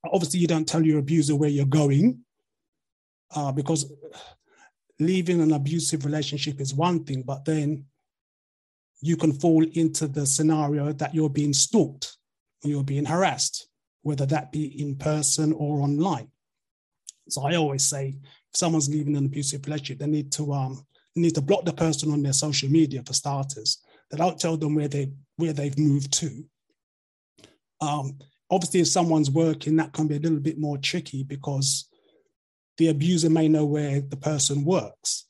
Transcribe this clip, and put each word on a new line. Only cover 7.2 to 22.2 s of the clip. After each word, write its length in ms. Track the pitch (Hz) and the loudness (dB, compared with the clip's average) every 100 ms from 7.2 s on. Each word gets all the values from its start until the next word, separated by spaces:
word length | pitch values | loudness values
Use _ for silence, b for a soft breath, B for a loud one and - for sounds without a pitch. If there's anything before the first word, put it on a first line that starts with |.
but 220 | 127 135 | -6 -6
then 400 | - 156 147 147 - _ _ _ _ _ _ _ _ _ _ _ | -2 0 -2 -4 -10 _ _ _ _ _ _ _ _ _ _ _
you 160 | 147 165 | -2 2
can 160 | 160 | 2
fall 320 | 139 170 160 160 | 2 4 4 4
into 340 | 165 160 160 156 | 2 0 0 -4
the 180 | 147 139 | -2 -2
scenario 680 | - 156 156 147 147 143 | 2 2 2 0 0 -2
that 220 | 143 151 | -4 -4
you're 160 | 160 156 | 0 0
being 220 | 143 147 | 0 0
stalked, 640 | 139 - 226 156 - - - _ _ _ _ | 0 2 2 2 -2 -14 -14 _ _ _ _
you're 200 | 143 143 | -4 -2
being 200 | 135 139 | -2 -2
harassed, 640 | 143 170 185 123 - - - _ _ _ | 0 2 2 0 -4 -6 -16 _ _ _
whether 240 | 151 139 135 | -6 -2 0
that 260 | 151 - | -2 -2
be 280 | 151 147 139 | -6 -6 -6
in 160 | 147 139 | -8 -4
person 560 | 156 151 151 - 156 | -2 0 0 0 0
or 280 | 156 147 147 | 0 -2 0
online. 480 | 139 143 190 139 - _ _ _ _ _ _ _ - _ - | 0 0 0 -2 -8 _ _ _ _ _ _ _ -20 _ -10
So 180 | - 139 | -6 -2
I 80 | |
always 300 | 170 151 139 | 0 0 0
say, 320 | - 143 135 135 | -2 -2 -8 -10
if 380 | - _ _ - | -18 _ _ -2
someone's 320 | 175 160 139 | 2 2 2
leaving 280 | 151 143 143 | -2 0 0
an 100 | 135 | 0
abusive 380 | 151 139 143 143 | -2 -6 -6 -6
relationship, 340 | 147 139 135 | -8 -8 -8
they 60 | 147 | -4
need 240 | 151 139 | -2 -4
to, 200 | - 147 | -6 -4
um, 320 | 143 131 131 _ _ _ | -2 -4 -8 _ _ _
they 80 | - | 0
need 120 | 170 160 | 2 2
to 40 | |
block 240 | 139 196 | 2 2
the 80 | 175 | 2
person 400 | - 165 147 151 | 0 0 0 -2
on 100 | 147 | 0